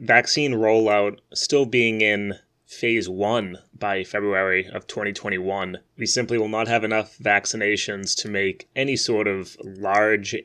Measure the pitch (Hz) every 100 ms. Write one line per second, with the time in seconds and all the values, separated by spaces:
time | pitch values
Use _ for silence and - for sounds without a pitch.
0 | 117 120 120 151 143 117 110 110 110 104
1 | 101 101 _ - - 143 127 123 117 110
2 | 107 104 101 95 _ _ _ - 120 117
3 | 90 92 101 120 98 85 _ - 104 95
4 | 92 107 101 95 95 92 92 95 - -
5 | 104 98 107 92 92 98 92 90 _ -
6 | 110 127 113 117 107 107 113 117 110 110
7 | 104 - 107 101 - 110 104 104 - 98
8 | 98 - 110 101 98 92 - - 139 123
9 | - 110 104 98 90 - 95 95 98 101
10 | 107 107 98 110